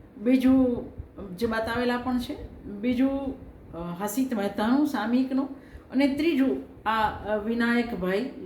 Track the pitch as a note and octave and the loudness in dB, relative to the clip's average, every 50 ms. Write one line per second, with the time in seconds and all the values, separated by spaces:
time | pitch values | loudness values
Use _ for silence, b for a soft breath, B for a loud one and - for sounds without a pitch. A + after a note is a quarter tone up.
0 | - - - - G#3 A#3+ C4 - - C4 C4 C4 B3+ B3 A#3+ - - - - - | -20 -20 -14 -2 2 2 4 6 6 6 6 6 6 4 2 -2 -4 -8 -12 -14
1 | - - - - F#3+ F#3+ F3+ F3 A#3 A3+ A3 A3+ A3+ A#3 A3+ A#3+ B3 B3 A#3+ B3 | -16 -14 -14 -14 -12 -12 -6 -4 -2 -2 -2 -2 -2 -2 -2 0 0 0 0 0
2 | B3 C4 B3 B3 A#3+ - D4 - - - - - - - G3+ G3+ G#3 B3 B3 B3 | -2 -2 -2 -2 -2 -4 -6 -10 -12 -14 -14 -16 -14 -12 -8 -4 -2 0 2 2
3 | C4+ C4+ C#4 C#4 C#4 C4 - - - - - - - - - E3 E3+ F3 E3+ F3 | 2 2 2 0 -4 -6 -8 -8 -12 -18 -18 -20 -18 -14 -12 -10 -8 -8 -6 -6
4 | G3+ G#3 - C4 C4 C4 B3 G#3 G3 G3+ G3+ - G#3+ A3+ B3+ C#4+ D4+ C#4+ - G#3+ | -6 -2 0 0 0 0 0 -2 -2 -2 0 0 2 4 4 4 4 2 0 -2
5 | G#3 A3+ A#3+ B3+ C4 C4 C4 C4 D4 - B B B B B B B B - B3+ | 0 2 2 2 2 2 0 0 -2 -2 B B B B B B B B 2 2
6 | C#4+ C4+ C#4 C#4+ D4+ E4+ D#4+ C4 C4+ B3+ - - - - - - - G#3 A3 A3 | 2 4 2 2 0 2 2 2 2 2 0 -2 -4 -10 -16 -6 -2 0 2 2
7 | G#3+ G#3+ - - - G3+ G#3+ G#3+ G3+ A3+ A#3 A#3+ A#3 A#3 A#3 A#3+ A3+ - G3+ F3+ | 2 0 0 -4 -4 -2 -2 0 0 0 0 2 2 2 2 2 2 0 -2 -2
8 | F3+ F3+ F#3+ G3+ B3+ C4+ - - F#3+ | 0 0 0 0 -2 -4 -6 -10 -10